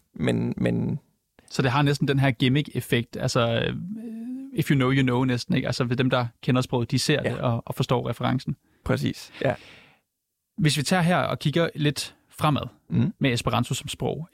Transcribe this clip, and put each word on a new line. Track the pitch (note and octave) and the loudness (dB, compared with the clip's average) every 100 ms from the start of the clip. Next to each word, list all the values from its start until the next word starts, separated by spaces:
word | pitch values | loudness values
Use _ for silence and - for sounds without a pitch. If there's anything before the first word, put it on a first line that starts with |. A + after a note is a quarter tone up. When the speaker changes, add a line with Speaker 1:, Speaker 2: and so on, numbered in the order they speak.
| _ - | _ -4
Speaker 1:
men, | B2+ A#2 A#2+ - | -2 0 -2 -2
men | A#2+ A#2 A#2 C#3+ - _ _ _ - | 0 0 -2 -4 -8 _ _ _ -8
Speaker 2:
Så | - | -2
det | C3+ | 0
har | C3+ | 2
næsten | C#3+ C#3+ C#3+ | 2 2 0
den | C3+ | 2
her | C3+ | 2
gimmick-effekt, | B2+ B2+ C#3 D3 B2 - A#2+ - - | 2 2 2 0 -4 0 0 -2 -4
altså, | C3 B2+ A#2 A#2 - | -2 2 2 2 0
øh, | - F3+ A3 A3+ A3+ A#3+ C4 C4+ | -4 -8 -10 -10 -10 -10 -10 -6
if | B3 - | -2 2
you | C#3 | 2
know, | B2+ | 4
you | C3+ | 2
know | C3 B2 | 2 2
næsten, | C3 B2 - B2+ | 2 0 0 -2
ikke? | C3+ | 0
Altså, | C3 | -2
ved | B2 B2+ | 0 0
dem, | C3 | 2
der | B2+ A#2 - | 2 -2 -4
kender | - B2+ | 0 2
sproget, | - B2+ A#2 | 2 -2 0
de | B2+ | 0
ser | - C#3 | 2 0
Speaker 1:
Ja. | C3 | 0
Speaker 2:
det | B2 | -2
og, | B2+ A#2 - | -2 -2 -4
og | - | -2
forstår | C3+ B2 B2+ | 0 0 0
referencen. | - B2 B2+ - C#3 _ _ - | -2 0 -2 -2 -8 _ _ -2
Speaker 1:
Præcis, | B2 B2 - - - | 0 -2 -4 -10 -4
ja. | C3+ C3+ - - - _ _ _ _ _ _ - | -2 -2 -8 -20 -20 _ _ _ _ _ _ 0
Speaker 2:
Hvis | D3+ C#3+ | 2 2
vi | |
tager | - F#3 | 2 2
her | E3+ E3+ | 4 2
og | - - | 0 -2
kigger | D3+ D3 C3 C#3+ | 0 0 0 0
lidt | D3 - - - _ | 0 0 -6 -12 _
fremad | - D3+ B2+ - - - | -2 0 0 -4 -10 -2
Speaker 1:
Mhm. | A2+ D3 - | 0 2 2
Speaker 2:
med | C#3 | 0
esperanto | A#2 - A2+ - | 0 0 0 0
som | A#2 C#3 | -4 -6
sprog. | - B2 C#3 E3 | -6 -4 -4 -6